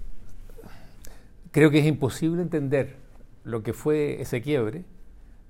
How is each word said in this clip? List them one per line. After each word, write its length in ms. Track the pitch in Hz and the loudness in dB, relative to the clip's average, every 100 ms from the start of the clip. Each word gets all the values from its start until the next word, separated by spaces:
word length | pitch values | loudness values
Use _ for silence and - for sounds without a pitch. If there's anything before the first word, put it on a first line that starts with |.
| - - - - - - - - - - - - - - - | -4 -4 -4 -8 -10 -14 -14 -16 -16 -14 -14 -14 -16 -20 0
creo 200 | 147 151 | 6 8
que 100 | 151 | 8
es 60 | 151 | 6
imposible 540 | 143 135 - 165 170 | 4 0 0 0 0
entender 560 | 175 160 139 143 120 - - - - - | 0 0 2 0 0 -6 -18 -20 -20 -14
lo 180 | - 113 | -6 -4
que 120 | 110 | -4
fue 480 | - 151 151 147 123 | -2 2 2 2 -2
ese 180 | 127 123 | -4 -2
quiebre, 440 | 139 147 110 151 185 - - - - - | 0 0 0 -4 -10 -16 -18 -18 -20 -20